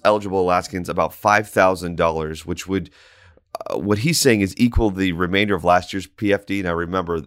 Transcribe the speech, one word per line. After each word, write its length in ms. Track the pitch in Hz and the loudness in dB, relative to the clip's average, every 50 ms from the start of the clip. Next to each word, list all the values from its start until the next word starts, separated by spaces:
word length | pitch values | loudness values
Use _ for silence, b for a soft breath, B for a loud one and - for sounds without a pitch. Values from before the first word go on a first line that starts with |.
| - | 2
eligible 360 | 104 104 104 101 98 92 98 | 2 2 2 0 -2 0 0
Alaskans 480 | 90 90 90 90 90 - - 95 90 - | 2 2 2 0 0 -2 -6 -8 -6 -4
about 220 | 82 90 82 80 | -2 -2 -2 -2
five 380 | - - - 107 104 107 110 107 | -2 -2 0 2 2 2 0 0
thousand 480 | - 110 95 92 95 85 90 87 85 80 | 2 2 4 4 2 0 -4 -6 -2 0
dollars, 480 | 85 82 80 80 80 78 80 78 80 | 0 0 0 -2 -4 -6 -8 -10 -8
which 220 | 85 90 - - 90 | -8 -8 -8 -6 -4
would, 240 | 95 95 87 - b b b b b b b b b b b _ - - - - | -4 -4 -4 -6 b b b b b b b b b b b _ -14 -12 -8 -6
uh, 120 | - - | -6 -4
what 180 | 82 101 107 104 | -2 -2 -2 0
he's 220 | 113 165 - - | 0 -2 0 2
saying 220 | - 135 113 104 | 4 4 4 4
is 120 | 98 95 - - | 2 0 0 2
equal 340 | 120 120 117 - 117 104 | 0 2 2 2 0 0
the 200 | 95 95 95 92 85 | 0 0 -2 -2 -2
remainder 420 | 82 90 85 92 98 107 104 101 | -2 -2 0 0 0 2 2 0
of 80 | 85 78 | 0 2
last 280 | 90 90 90 90 - | 4 4 4 2 -2
year's 140 | - 95 87 | -8 -10 -10
P 260 | - _ - 107 101 | -10 _ -4 0 0
F 140 | 98 98 - | 0 0 0
D. 160 | - 98 101 | -2 -6 -4
Now, 140 | 92 87 85 | -2 -2 -4
remember, 480 | 85 87 85 90 95 87 85 85 82 76 | -4 -4 -4 -4 -4 -4 -2 -4 -6 -6